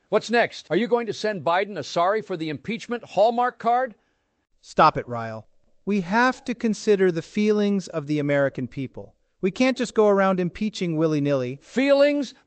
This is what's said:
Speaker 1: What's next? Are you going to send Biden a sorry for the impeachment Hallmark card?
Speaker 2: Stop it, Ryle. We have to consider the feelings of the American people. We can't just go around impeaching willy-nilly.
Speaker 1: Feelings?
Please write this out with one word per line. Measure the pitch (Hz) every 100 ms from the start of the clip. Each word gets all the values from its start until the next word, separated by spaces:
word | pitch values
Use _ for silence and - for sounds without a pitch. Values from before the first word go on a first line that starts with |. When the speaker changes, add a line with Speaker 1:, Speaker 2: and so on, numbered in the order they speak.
| _
Speaker 1:
What's | 208 -
next? | 233 185 - -
Are | 165
you | 226
going | 233 220
to |
send | - 214 196 139
Biden | 175 208 185
a |
sorry | 120 180 180 220
for | 202 175
the | 160
impeachment | 143 - 226 - 233 -
Hallmark | 185 220 240 247 -
card? | 226 247 262 - _ _ _ _ _ _
Speaker 2:
Stop | - - 156 143
it, | 120
Ryle. | 117 113 110 - _ _ _ 196
We | 202
have | 170 220 254 247
to | -
consider | 233 226 202 220 196 190
the | 165
feelings | - 208 214 208 202 196 170
of | 165 147
the | 151
American | 143 143 139 - 123
people. | 143 131 107 98 _ _ _
We | 190
can't | - 262 254
just | 233
go | - 208
around | 196 190 185
impeaching | 175 - 208 - 180 156
willy-nilly. | 160 151 143 139 123 135
Speaker 1:
Feelings? | - 233 277 277 285 285 254 -